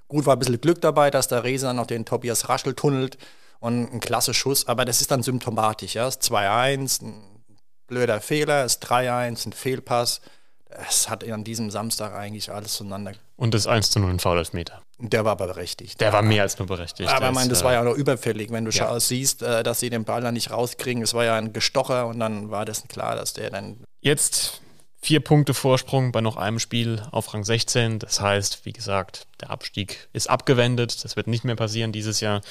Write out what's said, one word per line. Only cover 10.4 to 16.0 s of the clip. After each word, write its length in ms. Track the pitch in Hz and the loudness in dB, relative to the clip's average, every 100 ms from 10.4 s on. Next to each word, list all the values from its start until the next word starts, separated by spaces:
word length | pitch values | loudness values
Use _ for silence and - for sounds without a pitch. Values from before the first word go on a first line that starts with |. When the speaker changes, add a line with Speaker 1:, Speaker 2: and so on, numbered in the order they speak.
| - - - - - | -20 -20 -20 -14 -2
Speaker 1:
Es 200 | - - | 0 0
hat 140 | 107 113 | -4 -6
an 160 | 110 107 | -8 -6
diesem 260 | 113 110 | -6 -4
Samstag 420 | 104 113 - 107 | -4 -4 -4 -6
eigentlich 380 | 98 104 107 - | -8 -10 -10 -10
alles 220 | 101 101 | -10 -8
zueinander 400 | - 101 98 98 98 - - | -8 -8 -10 -10 -14 -18 -4
Speaker 2:
Und 160 | 113 | 0
das 120 | 110 - | 2 2
eins 260 | 117 95 | 2 4
zu 80 | 110 | 2
null 100 | 95 | 2
ein 100 | 90 | 2
Foul-Elfmeter. 600 | 95 87 80 87 85 - - - | 2 2 0 -6 -8 -12 -20 -12
Speaker 1:
Der 260 | 117 113 | 0 0
war 100 | 107 | 2
aber 140 | 95 92 | 0 -4
berechtigt. 540 | 87 87 - 101 - | -6 -10 -10 -12 -2